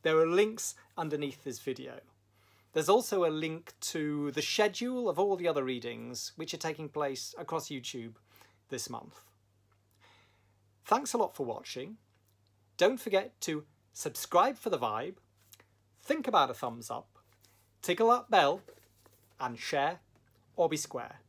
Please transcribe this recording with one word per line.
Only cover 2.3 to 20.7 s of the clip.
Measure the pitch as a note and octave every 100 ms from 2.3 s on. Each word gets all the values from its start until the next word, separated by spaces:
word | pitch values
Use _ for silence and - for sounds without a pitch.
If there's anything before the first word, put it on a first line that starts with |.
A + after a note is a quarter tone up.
| _ _ _ _
There's | D#3+ D#3
also | A3 - G3
a | E3+
link | D#3 D#3+ D#3+ - _ -
to | E3 D3+ D3 D3
the | C#3+
schedule | - - G#3 F#3 A#3+ B3+ A#3
of | E3
all | G3+ F#3
the | E3+
other | C#3+
readings | C3 B2 A#2 A#2 A#2 A#2+ -
which | - D#3+
are | D#3
taking | D#3+ D#3 D3+
place | D3+ C#3+ C3 - -
across | D3 D#3+ D3
YouTube | C#3 A#2+ B2+ A2+ A2 _ _ - _ _
this | B2+ -
month. | A#2+ - - _ _ _ _ _ _ _ _ _ _ _ _ _ _ _ _
Thanks | - A#3 C#4+
a | A#3+
lot | G3 -
for | B2+
watching. | A2 - B2+ D3+ A3 _ _ _ _ _ _ _ -
Don't | F#3 B3+
forget | A3+ G3 - _
to | - D3+ D3+ _ _
subscribe | - D3+ - - F3 A#3 C4
for | A3+
The | E3
Vibe, | A#2 G#2+ D3+ G3 _ _ _ - _ _ _ _
think | - D#4 C4
about | G#3+ C3
a |
thumbs | A#2+ B2 A#2 A2+
up, | A#2+ - _ _ _ _ _ _ _
tickle | - F3 A3+
that | A#3+ A#3
bell, | G3+ C#3+ F#3 - - _ _ _ _ _ _
and | B2+ A#2
share | - C#3+ C#3+ F3 _ _ _ _ _ -
or |
be | E3